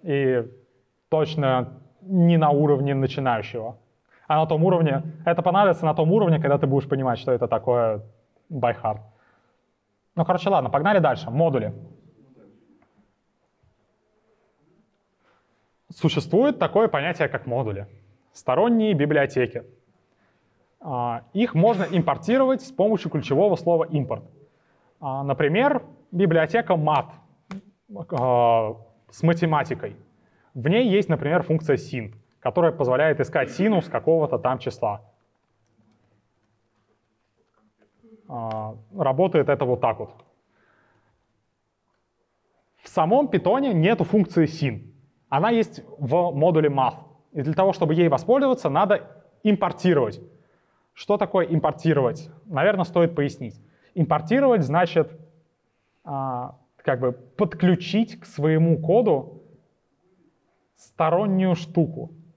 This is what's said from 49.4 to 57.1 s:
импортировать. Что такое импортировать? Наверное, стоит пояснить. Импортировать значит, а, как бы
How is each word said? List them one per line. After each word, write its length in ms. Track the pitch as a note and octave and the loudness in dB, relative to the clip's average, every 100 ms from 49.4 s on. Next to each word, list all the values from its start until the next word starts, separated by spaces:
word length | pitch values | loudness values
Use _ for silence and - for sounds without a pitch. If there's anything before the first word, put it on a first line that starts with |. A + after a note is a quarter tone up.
импортировать. 800 | G#3+ G3+ F#3 - F3+ D3+ A2+ G2+ - _ _ _ _ _ _ | 0 0 0 -2 2 2 0 -4 -20 _ _ _ _ _ _
Что 240 | - - G3+ | -20 -4 -2
такое 300 | G3+ F#3+ E3+ | 0 -2 0
импортировать? 840 | E3 D#3+ - D#3+ D3 B2 A2 - - - | 0 -2 -2 0 2 0 -2 -14 -20 -10
Наверное, 380 | D3+ E3+ G3+ | 0 0 0
стоит 320 | E3+ F3+ E3+ E3+ | -2 0 0 0
пояснить. 440 | C#3+ C3 A#2+ - _ _ _ - | -4 -4 -14 -16 _ _ _ -4
Импортировать 640 | D3+ D#3 D#3 A#3+ C#4 A#3 | 0 0 0 2 4 2
значит, 580 | C3 D#3 E3+ E3 D3+ - - _ _ _ _ _ _ _ | 2 0 0 0 -2 -6 -20 _ _ _ _ _ _ _
а, 560 | - C#3 C3+ B2 B2+ - _ _ | -10 -6 -6 -6 -10 -16 _ _
как 220 | - C3 | -4 -2
бы 140 | B2+ | -2